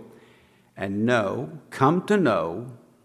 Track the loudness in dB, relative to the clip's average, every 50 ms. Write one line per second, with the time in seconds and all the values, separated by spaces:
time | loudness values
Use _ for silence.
0 | -12 -18 -20 -20 -20 -20 -20 _ _ _ _ _ _ _ _ -8 -6 -4 -2 0
1 | 0 2 2 2 2 0 -2 -4 -6 -8 -12 -16 -18 -16 -2 2 2 4 4 2
2 | 2 2 2 4 4 4 2 2 0 -2 -4 -6 -10 -12 -14 -18 -20 _ _ _